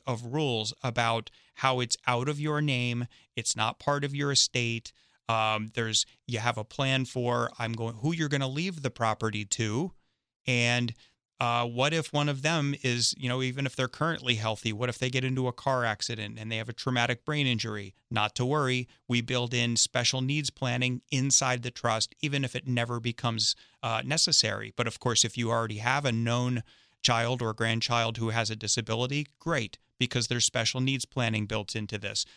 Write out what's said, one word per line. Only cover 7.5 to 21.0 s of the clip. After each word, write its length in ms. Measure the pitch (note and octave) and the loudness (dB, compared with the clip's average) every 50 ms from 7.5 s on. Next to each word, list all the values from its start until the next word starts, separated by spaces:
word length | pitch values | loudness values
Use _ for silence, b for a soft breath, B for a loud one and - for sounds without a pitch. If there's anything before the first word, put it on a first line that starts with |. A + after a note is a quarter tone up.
| - - | -2 -4
I'm 160 | A#2+ A2+ A#2 | -4 -4 -4
going, 220 | A2+ A#2 A2+ A2+ | -4 -6 -6 -4
who 180 | A2 A2 D#3 E3+ | -2 -2 -2 0
you're 160 | D#3+ D#3 D3 | 0 0 0
gonna 180 | D3 C#3 C#3 C3 | 0 0 0 -2
leave 340 | C3+ D3 E3+ F#3+ F3+ D#3 C#3 | -2 -2 -4 -4 -4 -4 -4
the 80 | C3 | -6
property 540 | - - A#2 A2 A2 - A2+ A2 G#2 G#2+ G2+ | -2 0 2 2 2 2 0 -2 -2 -2 -4
to, 480 | G2 - - A#2 G#2+ G#2 B2 E3+ F#3 - - _ _ _ _ _ _ _ _ _ | -2 -2 0 0 0 0 0 -2 -4 -6 -12 _ _ _ _ _ _ _ _ _
and 480 | - B2+ A#2+ A#2+ A#2+ A#2+ B2 A#2+ A#2 A#2 b b b b b _ _ _ - | 0 2 4 4 4 2 2 0 -2 -4 b b b b b _ _ _ -2
uh, 240 | C3 A#2+ A#2+ A#2+ A#2+ | 0 2 2 2 0
what 280 | A#2+ A#2 A#2+ C3 D3 D#3+ | 0 0 2 2 2 2
if 200 | E3 D3 - - | 0 0 0 0
one 160 | D3 D3 D3 | 2 2 2
of 140 | C#3+ C3+ C3+ | 0 0 0
them 320 | D#3 E3+ D#3+ C#3+ C#3+ C#3 - - | 0 2 2 2 0 -2 -2 0
is, 320 | C3 A#2+ A#2+ A#2 - - | 0 0 2 0 0 0
you 120 | - C3 B2 | -2 -2 -2
know, 140 | B2 C3 C3 | -2 0 -2
even 220 | B2+ B2 C#3 C#3 | -2 -2 -2 -4
if 120 | C#3 - | -4 -2
they're 100 | - C3 | -2 -2
currently 480 | B2 - - D3+ E3 E3 - C3 B2 A#2+ | -2 -2 -2 -2 -2 -2 0 0 0 0
healthy, 380 | G#2+ A2 A2 G#2+ - - A2+ G#2+ | 0 0 -2 -2 -2 -2 -4 -2
what 160 | G#2 B2 A#2+ | -2 -2 -4
if 100 | - - | -2 -2
they 100 | B2+ B2+ | -2 -2
get 160 | B2 C3 B2+ | 0 0 0
into 220 | C3 C3 C3 B2+ | 0 0 0 0
a 60 | B2 A#2+ | -2 -4
car 320 | - - C#3 C3 B2+ A#2+ | -2 -2 0 0 2 2
accident 520 | A#2 G#2+ - - - A#2 G#2+ G#2+ G#2 A2+ | 0 -2 -2 -4 -6 -6 -6 -8 -8 -10
and 140 | A2+ A2 A2 | -10 -8 -6
they 60 | A2+ | -4
have 120 | A2 A2+ A2+ | -4 -4 -6
a 40 | A2 | -8
traumatic 520 | - - C3 B2+ B2 A#2 A#2 B2 - _ | -6 -2 0 2 2 2 2 0 -2 _
brain 220 | - D3+ D3+ C#3+ | -2 0 2 2
injury? 480 | C3 A#2+ A2 A2 A2+ G#2+ G#2 G2+ F#2+ - _ _ - | 2 2 0 0 -2 -4 -6 -8 -10 -14 _ _ -4
Not 240 | A#2 A2 G#2+ G#2+ - | 0 0 0 0 0
to 100 | - B2 | 0 0
worry. 440 | B2+ D3 D3+ C#3+ B2+ B2+ B2+ B2 b b b b | 2 2 2 2 2 2 0 -2 b b b b
We 140 | - A#2+ A#2+ | 0 0 0
build 340 | A2+ A#2 B2+ B2 B2 A#2+ B2 | 2 2 0 0 0 0 0
in 220 | A#2+ A#2+ A#2 A#2 | 0 0 2 2
special 440 | A2+ - - - B2 A#2+ - - C3 | 2 0 2 0 0 0 0 0 0
needs 300 | B2+ C3 C#3+ D3+ D3 B2+ | 0 0 0 -2 -2 -4
planning 500 | - - C3+ B2 A#2+ B2 B2+ B2+ B2+ B2 | -4 -4 -2 -2 0 0 0 0 -2 -4